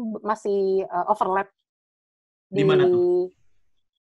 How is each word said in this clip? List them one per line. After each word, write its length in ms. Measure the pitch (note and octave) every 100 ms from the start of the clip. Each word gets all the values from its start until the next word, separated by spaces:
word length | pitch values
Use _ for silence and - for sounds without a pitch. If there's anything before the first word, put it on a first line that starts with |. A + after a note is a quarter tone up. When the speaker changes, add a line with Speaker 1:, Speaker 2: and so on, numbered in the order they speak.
Speaker 1:
b-, 160 | A3+ G#3
masih, 640 | G#3 A3 G#3+ G3 F#3+ F#3+
eh, 220 | F#3+ F3 F3
overlap 400 | G#3+ F#3+ F#3+ G3 _ _ _ _ _ _ _ _ _ _
Speaker 2:
Di 80 | -
Speaker 1:
di, 80 | D#3
Speaker 2:
mana 160 | - F3+
tuh? 400 | F3+ F3+ F3+ F3+ - _ _ _ _ _ _